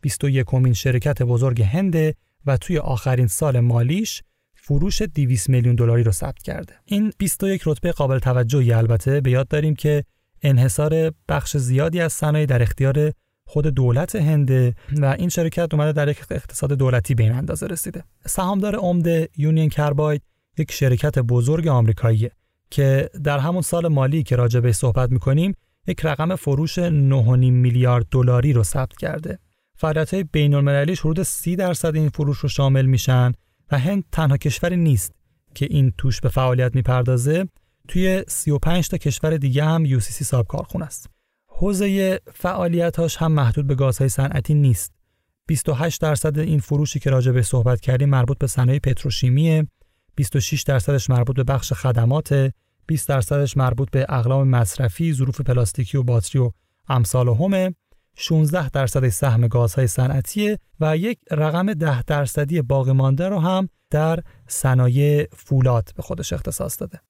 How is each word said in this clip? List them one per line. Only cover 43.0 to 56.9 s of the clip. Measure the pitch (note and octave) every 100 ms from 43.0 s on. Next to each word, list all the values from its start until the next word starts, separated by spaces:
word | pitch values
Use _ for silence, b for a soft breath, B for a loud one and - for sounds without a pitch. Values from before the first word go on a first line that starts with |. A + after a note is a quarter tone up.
| E3 -
هم | D#3+
محدود | D#3 B2+ A2+ C#3
به | C3+
گازهای | C3+ B2 C3+
صنعتی | - C3+ C#3+ -
نیست. | D3+ C#3 A#2 - _ _ _ _ _ -
بیست | D#3 -
و |
هشت | C3 E3 -
درصد | D#3 D3+ D#3 D3+
این | D#3+ D3+
فروشی | - C#3+ D3 C3
که | C#3
راجع | C3 B2+
به | B2+
صحبت | A#2 C3 A#2+ B2
کردیم | - B2+ C#3+
مربوط | C3+ A#2+ C#3
به | C3+
صنایع | - B2+ C#3
پتروشیمیه، | C3 B2 C#3+ G#2 B2+ B2+ E3 D#3 D3+ _ _ _ _ -
بیست | C3 C#3+
و |
شش | - D3
درصدش | - C3+ - C#3 -
مربوط | B2+ A#2+ C3
به |
بخش | B2+ C3+ -
خدماته، | - C3 A#2 A#2 C#3+ - C#3+ C3+ - _ _ -
بیست | D#3+ -
درصدش | C#3 A#2 C#3+ C#3+ -
مربوط | B2+ A#2 C3+
به | C3+ C3+
اقلام | C3 A#2 C3 C3+
مصرفی، | B2 A#2+ - B2 - E3
ظروف | C#3+ C3 -
پلاستیکی | B2+ B2 A#2 - B2 C#3
و |
باتری | B2 A#2 - C3+
و | B2 - _ _
امثال | _